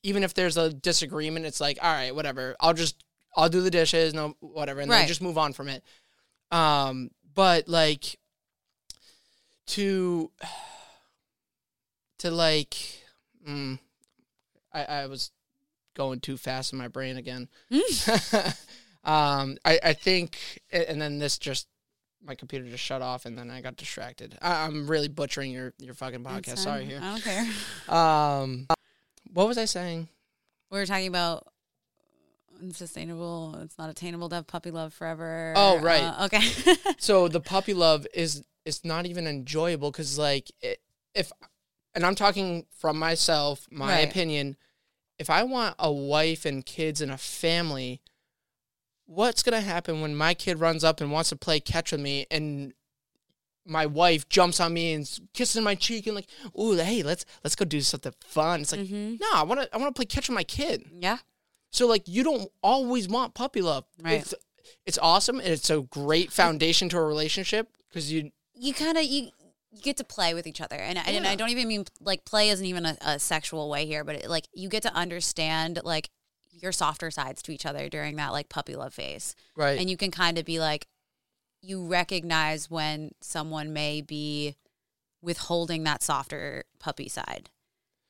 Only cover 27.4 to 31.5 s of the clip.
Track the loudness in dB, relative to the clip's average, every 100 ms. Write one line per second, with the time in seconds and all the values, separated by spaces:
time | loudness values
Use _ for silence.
27.4 | -4 -6 -10 -12 0 4 6 6 4 0
28.4 | -2 -6 -2 -2 _ _ _ _ -8 2
29.4 | 2 2 -2 -4 -4 -6 -8 _ _ _
30.4 | _ _ _ -4 -2 -2 0 0 0 -2
31.4 | -8